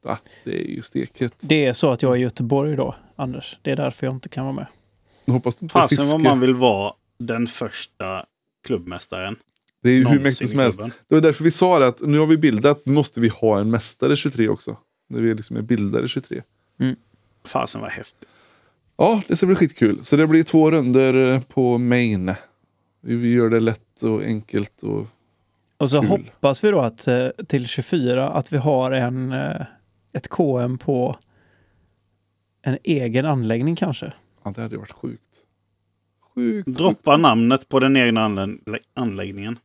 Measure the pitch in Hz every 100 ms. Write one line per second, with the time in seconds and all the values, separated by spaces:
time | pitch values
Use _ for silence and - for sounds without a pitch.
0 | - 107 _ - - 50 50 - 123 135
1 | 123 - 123 _ 143 156 139 117 156 120
2 | 135 123 123 - 117 139 151 139 131 -
3 | _ - 131 131 - - - 135 139 -
4 | 131 131 - - 135 135 - _ _ _
5 | _ _ - 123 123 - 160 175 151 143
6 | 143 156 151 135 127 127 127 101 101 -
7 | _ _ 120 117 117 - 110 - - _
8 | 92 95 - _ _ _ - 110 87 87
9 | - 90 95 110 _ _ _ _ 123 131
10 | 123 143 139 131 127 135 127 95 110 -
11 | _ 156 156 147 160 160 185 170 127 120
12 | 147 147 156 160 156 107 135 143 - 143
13 | 143 - 117 - 113 104 107 117 - -
14 | 131 143 147 123 110 104 - 113 _ _
15 | _ 117 113 110 107 117 110 117 101 117
16 | 127 131 - - - _ _ _ 131 131
17 | _ _ _ _ - 139 120 110 107 101
18 | 110 _ - _ _ _ _ _ _ -
19 | 185 226 190 170 185 185 160 - 113 98
20 | - 147 156 160 160 160 156 160 127 127
21 | 131 131 131 131 127 - 127 120 123 123
22 | 120 101 92 90 - _ _ _ _ _
23 | 117 120 120 120 113 117 113 110 _ -
24 | 117 110 104 110 107 107 101 _ 107 104
25 | 107 _ _ _ _ _ _ _ 139 143
26 | 107 196 - _ 143 131 214 190 120 -
27 | - 123 127 - - 143 123 - - 175
28 | 123 123 135 160 - 147 135 135 127 131
29 | 123 127 127 131 139 - - _ _ _
30 | _ - - - 160 127 123 127 - 131
31 | 123 127 _ _ _ _ _ _ _ _
32 | _ _ _ _ _ _ - 131 - 151
33 | 120 120 151 139 110 113 143 165 185 135
34 | - - _ _ 104 101 113 107 104 -
35 | 123 117 _ _ _ _ _ _ _ _
36 | _ _ _ - 120 208 180 127 180 -
37 | - 240 156 113 117 131 - 135 135 135
38 | 120 113 110 98 98 107 - 117 _ -
39 | 120 98 95 98 104 117